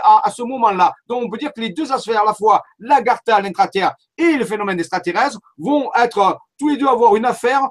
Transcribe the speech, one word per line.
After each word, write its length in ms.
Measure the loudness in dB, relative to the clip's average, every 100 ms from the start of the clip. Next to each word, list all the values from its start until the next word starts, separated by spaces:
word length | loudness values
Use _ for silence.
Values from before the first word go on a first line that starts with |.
à, 240 | 4 4 2
à 40 |
ce 120 | -4
moment-là. 500 | -10 -2 -2 2 0 0 _
Donc, 160 | -8
on 60 | -6
peut 80 | -8
dire 160 | -10
que 80 | -8
les 80 | -8
deux 220 | -6 -4
aspects, 180 | -4 -2
à 160 | 0 0
la 80 |
fois 280 | 0 2 0 -2 _
l'Agartha, 640 | 0 2 2 -2 2 0
l'intraterre, 540 | 0 -2 -2 0 -2 -4 _ -2
et 160 | 0
le 120 | 2 -2
phénomène 340 | -4 -4 -4
extraterrestre, 600 | -4 -4 -4 -2 -2 -4 -16 -10
vont 320 | -2 -2 0 0
être, 220 | 0 2
euh, 160 | 0 0 _ _
tous 80 | -4
les 100 | 0
deux 100 | 2
avoir 280 | 4 4 4
une 100 | 0
affaire 360 | -2 0 0 -2